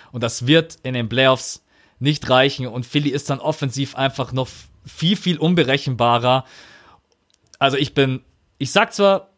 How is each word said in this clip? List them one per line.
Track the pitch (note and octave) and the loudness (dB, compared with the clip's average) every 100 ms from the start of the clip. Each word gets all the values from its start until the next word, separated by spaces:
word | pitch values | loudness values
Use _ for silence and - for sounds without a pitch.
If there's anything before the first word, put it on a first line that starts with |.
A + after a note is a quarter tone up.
| - | -16
Und | A#2+ | -6
das | A2+ - A#2+ | -6 -2 4
wird | D#3 D#3+ - | 4 2 -6
in | C3 B2+ | -8 -4
den | A2+ | -2
Playoffs | A#2+ C3 B2+ - - _ _ _ - | 2 4 2 -2 -12 _ _ _ -4
nicht | C3 D3 - | -2 -2 2
reichen. | B2+ C#3 C#3 B2+ | 4 4 0 -8
Und | A#2 A#2+ | -8 -4
Philly | D3+ D3 | -2 -2
ist | C#3 - | -2 -4
dann | C3+ | -4
offensiv | D3+ D3+ C#3 C3 C3+ - | -4 -4 -4 -4 -6 -2
einfach | C3+ - B2+ | -4 -2 -6
noch | C3 B2+ | -4 -6
f-, | - - _ | -10 -18 _
viel, | - - E3 G#3 | -18 -4 -2 0
viel | F3 E3 | -2 0
unberechenbarer. | D#3 F3 C3 C#3 - B2 A#2+ A#2+ B2 C3 - - - - _ _ _ _ _ _ _ - | 2 2 2 0 -2 0 2 2 2 0 -2 -14 -20 -20 _ _ _ _ _ _ _ 0
Also | C#3 C3+ | 0 2
ich | C#3+ | -2
bin, | - C3+ B2+ - _ _ - | 0 0 -2 -10 _ _ -10
ich | C3+ | -2
sag | G3 A3+ | 0 0
zwar | - G3+ G3 - | 2 2 2 -2